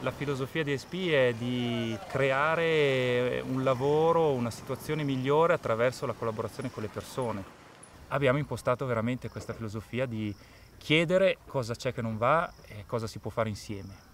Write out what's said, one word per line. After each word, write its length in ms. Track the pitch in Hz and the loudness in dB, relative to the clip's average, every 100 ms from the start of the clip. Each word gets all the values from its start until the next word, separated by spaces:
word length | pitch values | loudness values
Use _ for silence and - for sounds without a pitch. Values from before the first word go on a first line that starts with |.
La 80 | 135 | -6
filosofia 540 | - 143 135 131 160 147 | -4 -4 -4 -4 -2 -2
di 120 | 139 | -2
S 60 | |
P 280 | - 175 180 | -4 -4 2
è 220 | 147 127 | 4 4
di 640 | 117 120 123 120 120 113 110 - | 2 -2 0 0 0 -2 -4 -4
creare 1300 | 127 135 135 151 160 165 156 143 131 127 123 123 127 127 | 0 2 2 2 2 2 4 4 4 2 2 2 -2 -2
un 160 | 131 | 0
lavoro, 680 | 131 127 139 151 160 165 156 | 2 2 2 4 4 4 4
una 200 | 135 120 | 2 -2
situazione 500 | - - 127 - 151 | -4 -8 -8 -4 -2
migliore 500 | 147 131 127 147 165 | 0 0 2 4 4
attraverso 520 | 165 117 113 123 123 135 | 2 0 2 2 0 -6
la 60 | |
collaborazione 580 | 110 117 113 107 - 123 | -4 -4 -4 -6 -6 -8
con 140 | 120 | -6
le 60 | 107 | -8
persone. 520 | - - - 123 104 95 - - - - - - | -8 -8 -6 -4 -4 -8 -16 -20 -20 -20 -20 -6
Abbiamo 280 | 139 139 135 | 2 4 2
impostato 480 | 143 120 - 123 120 | 0 -4 0 0 0
veramente 440 | 113 113 123 117 | 0 0 -4 -6
questa 240 | 110 - | -10 -10
filosofia 520 | 120 113 107 - 117 131 | -8 -8 -8 -6 -4 -4
di 300 | 113 107 98 - - - - | -2 -4 -6 -16 -20 -20 -20
chiedere 600 | - 151 165 185 190 - - | 2 4 6 4 4 2 -4
cosa 260 | 135 113 | -4 -2
c'è 200 | 117 127 | -2 -4
che 80 | 120 | -2
non 160 | 117 110 | -4 0
va 340 | 117 160 170 - - | 2 2 2 -8 -16
e 160 | 107 - | -16 -4
cosa 220 | 120 110 | -4 -4
si 120 | - | -8
può 120 | 110 | -6
fare 160 | 110 110 | -2 -2
insieme. 480 | 101 - 101 95 95 - | -2 -8 -10 -10 -16 -20